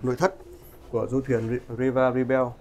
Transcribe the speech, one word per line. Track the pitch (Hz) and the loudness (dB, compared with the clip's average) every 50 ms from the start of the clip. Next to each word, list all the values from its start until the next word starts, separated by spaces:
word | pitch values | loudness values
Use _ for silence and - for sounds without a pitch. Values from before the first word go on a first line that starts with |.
| - | 0
nội | 127 127 | -2 0
thất | 123 180 190 - - - - - - - - - - - - | 2 2 0 0 -2 -18 -20 -20 -20 -20 -20 -20 -20 -16 -4
của | - 113 110 104 | -2 -2 -2 0
du | 123 135 | -2 -2
thuyền | 131 135 127 113 113 113 | 0 0 0 0 0 0
Ri-, | 123 123 - - 117 | -4 -4 -4 -8 -4
Riva | 113 127 131 123 131 127 127 | -2 0 2 4 4 2 4
Rebel. | 123 127 127 120 131 131 127 123 117 - | 4 2 2 2 2 2 2 0 -2 -10